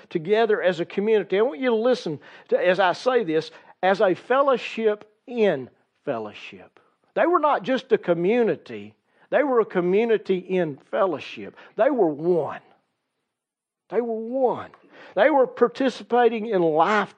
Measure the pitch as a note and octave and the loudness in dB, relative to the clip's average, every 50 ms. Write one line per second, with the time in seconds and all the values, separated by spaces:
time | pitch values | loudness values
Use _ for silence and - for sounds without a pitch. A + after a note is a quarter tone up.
0 | - - - F3 D#3 F3+ G#3 A3 A#3 G#3+ G#3+ E3+ D#3 F3+ F3 D#3 E3+ - - G3+ | -8 -2 -2 -2 0 2 2 2 2 2 2 0 0 0 0 -2 -4 -6 -4 -2
1 | G3+ A3 A3 G#3 F3 - F#3 G3 A3 C#4 D#4+ C#4 C4 B3 A3+ G#3+ A3+ B3+ B3 - | 0 2 2 2 2 0 0 0 0 0 -2 -2 -2 0 0 2 2 2 0 0
2 | - F3 D3 C3 - - - - - - A#3 - E3+ F3+ F#3 F3+ F#3+ F3+ E3 - | -2 -8 -8 -10 -12 -18 -20 -14 -6 -2 -2 0 2 2 2 2 2 0 0 0
3 | - B3+ B3+ B3 G#3 D#3+ D#3 D#3+ D#3 - - - - - - - - F#3 G3 F#3 | -2 0 0 0 0 0 -2 -2 -2 -4 -12 -20 -20 -20 -8 -2 0 0 2 2
4 | G#3+ F#3 E3+ - - - B3 C#4 C#4+ C#4 B3+ G#3 - - - A3 A3+ G#3+ G#3 G#3 | 2 2 0 0 -2 0 0 2 2 2 0 -2 -4 -8 -6 -2 -2 -2 -2 -2
5 | - _ _ _ - - B3 A#3+ G#3+ G3 D#3 C3+ B2 - _ _ _ _ _ _ | -8 _ _ _ -16 -8 -2 0 0 2 0 -2 -6 -12 _ _ _ _ _ _
6 | - D3+ B2+ A2+ G#2+ G#2 G2+ - - - G2 F#2 F2 - _ _ _ _ _ _ | -8 -8 -6 -6 -8 -10 -14 -16 -20 -20 -20 -20 -20 -20 _ _ _ _ _ _
7 | _ _ - F#3 B3 E4+ F4 E4 D4 D4 B3+ F3+ G3 B3 C4 A#3+ - - A3 - | _ _ -2 0 2 2 2 2 2 2 0 0 -2 -2 -4 -2 -2 0 0 0
8 | - F3+ E3+ E3 E3+ F#3+ A#3 B3 A#3 G3+ D3 - - - A#2 G#2 G2+ G#2+ - _ | 2 0 -2 0 2 0 2 2 2 0 -2 -4 -8 -16 -16 -16 -16 -18 -20 _
9 | _ _ _ _ _ - F#3 A3 D4 C#4 B3+ A#3 G#3 A3 - F#3 F3 F3+ F#3+ G#3 | _ _ _ _ _ -2 0 0 0 2 0 0 0 0 0 -2 0 0 2 2
10 | A#3 A#3 A3 F#3+ - - G3 F3+ F3+ - F#3 F#3 F3 D#3 C3+ - _ - - F#3+ | 2 2 0 -2 -2 -2 -4 -4 -4 -4 -2 -2 -2 -4 -6 -12 _ -6 -2 -2
11 | G3 F#3 D3+ B2 - - - A#2 G2 - - - - - - - A3 C#4+ D4 A#3+ | -2 -2 -2 -6 -10 -14 -16 -16 -16 -16 -18 -20 -20 -8 -2 0 0 2 2 2
12 | F#3 D#3 D3 C3+ D#3+ F3 F3+ D#3+ C3+ A2 F#2+ - _ _ _ _ _ _ _ _ | 0 0 0 -2 -2 0 0 0 -2 -4 -8 -12 _ _ _ _ _ _ _ _
13 | _ _ _ _ _ _ _ _ _ _ _ _ _ _ _ _ _ - E3+ A3+ | _ _ _ _ _ _ _ _ _ _ _ _ _ _ _ _ _ -6 -4 -4
14 | B3 A#3 A3+ A3 A3+ A3+ B3+ C4+ C4 A3+ D#3+ A#2+ G2+ - - - _ _ - - | -2 -2 -4 -6 -6 -6 -2 0 0 0 -2 -2 -8 -16 -20 -20 _ _ -20 -20
15 | - - - F3+ A3 D4+ D#4 C4+ B3 B3 - - A#3+ A3+ - - C4+ B3 - - | -16 -4 0 2 4 4 4 4 2 2 2 0 0 0 0 0 -2 -2 -2 -4
16 | G#3 - A#3 B3 A#3+ A3+ A#3+ A3 G#3 A#3 G#3 F#3 E3+ E3 D3+ D#3 E3 G3 G#3+ G#3 | -6 -2 2 2 4 2 2 0 -4 -2 0 0 0 2 2 2 2 2 2 0
17 | G3 - - | -2 -4 -8